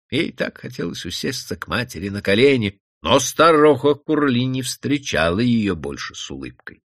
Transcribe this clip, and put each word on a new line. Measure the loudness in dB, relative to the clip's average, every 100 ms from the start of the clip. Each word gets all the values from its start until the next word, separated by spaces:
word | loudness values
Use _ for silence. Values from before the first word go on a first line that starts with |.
| _
Ей | -4 -4
так | -6 -8 -10
хотелось | -14 -10 -10 -8
усесться | -10 -8 -8 -8 -10 -10
к | -6
матери | -6 -6 -8 -8
на | -6
колени, | 0 4 6 4 0 -4 _ _
но | 2 2
старуха | 2 4 6 6 6 4 2
Курли | 0 -2 0 2 0
не | -2 -4
встречала | -6 -6 -4 -4 -2 0 0 2
ее | 2 2 0
больше | -2 -6 -10 -12
с | -14 -14
улыбкой. | -12 -14 -18 -20 -20